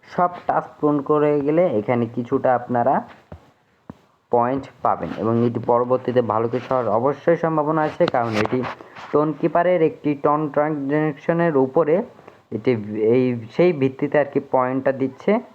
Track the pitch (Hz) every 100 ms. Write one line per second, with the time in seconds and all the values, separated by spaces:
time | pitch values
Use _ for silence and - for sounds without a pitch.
0 | - - 175 - - 143 - - 151 147
1 | 139 151 147 147 139 156 180 110 104 123
2 | 117 117 120 135 131 123 - 123 120 160
3 | - - _ - _ _ _ _ _ -
4 | _ _ _ 120 120 135 135 - 117 92
5 | 85 - 104 117 120 117 120 120 123 127
6 | 127 123 113 107 113 127 123 131 113 104
7 | 131 139 - 165 165 160 147 160 151 -
8 | 175 131 117 107 110 127 123 - - -
9 | - 147 151 151 160 170 175 180 160 -
10 | 147 143 151 147 156 143 151 151 139 151
11 | 156 151 - 170 170 143 131 165 151 175
12 | 233 - - - _ 113 120 120 104 107
13 | 110 123 127 123 113 - 180 156 135 135
14 | 143 151 139 143 139 131 127 131 131 131
15 | 131 - - 220 240